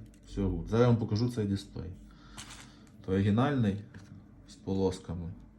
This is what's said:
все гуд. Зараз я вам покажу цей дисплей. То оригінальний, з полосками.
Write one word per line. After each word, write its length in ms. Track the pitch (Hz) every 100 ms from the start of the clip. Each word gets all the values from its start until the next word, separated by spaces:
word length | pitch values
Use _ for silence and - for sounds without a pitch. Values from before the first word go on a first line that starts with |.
| - - -
все 140 | 101
гуд. 260 | 95 85 85
Зараз 140 | 110
я 60 | 123
вам 100 | 113
покажу 320 | 107 104 123
цей 160 | 120 101
дисплей. 440 | 98 - - 87 90 - - - - - - - - - - -
То 60 |
оригінальний, 680 | 101 104 107 143 139 104 98 - - - - - - -
з 60 | -
полосками. 800 | - 95 95 - - 85 85 - -